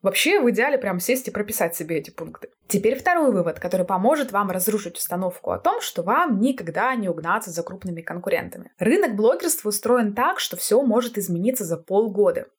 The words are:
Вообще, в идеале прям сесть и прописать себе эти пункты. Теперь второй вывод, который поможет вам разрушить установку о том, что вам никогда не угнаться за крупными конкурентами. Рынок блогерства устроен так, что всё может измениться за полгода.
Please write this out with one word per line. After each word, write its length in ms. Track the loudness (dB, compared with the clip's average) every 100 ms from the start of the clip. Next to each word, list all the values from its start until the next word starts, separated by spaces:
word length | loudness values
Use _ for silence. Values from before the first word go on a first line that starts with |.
Вообще, 380 | 0 2 4 4
в 80 | 4
идеале 280 | 4 2 2
прям 200 | 0 -2
сесть 300 | 0 0 0
и 20 |
прописать 460 | -6 -6 -2 -2 -2
себе 220 | -4 -4
эти 120 | -6
пункты. 380 | -14 -14 -14 -20 _ _
Теперь 300 | 2 2 2
второй 340 | 0 2 4
вывод, 260 | 2 0 -4
который 240 | -4 -2
поможет 480 | 0 2 2 2 0
вам 180 | 0 0
разрушить 460 | -2 0 -2 -4 -8
установку 540 | -6 -4 -4 -4 -6
о 80 | -2
том, 220 | 0 -2
что 200 | -4 -6
вам 380 | 0 2 2 2
никогда 540 | 2 0 -4 -2 -2
не 140 | 0 -2
угнаться 420 | -4 -2 -2 -2
за 120 | -8
крупными 380 | -8 -10 -10 -10
конкурентами. 680 | -8 -8 -2 -2 -4 -14 -20 _
Рынок 360 | 2 4 2
блогерства 540 | 4 2 2 -2 -2 -4
устроен 460 | -4 0 2 2
так, 240 | 0 0 0
что 180 | -6 -6
всё 240 | 2 2
может 360 | 4 2 0 -4
измениться 460 | -4 0 0 -2
за 120 | -4 -6
полгода. 680 | 0 2 2 4 2 2 -6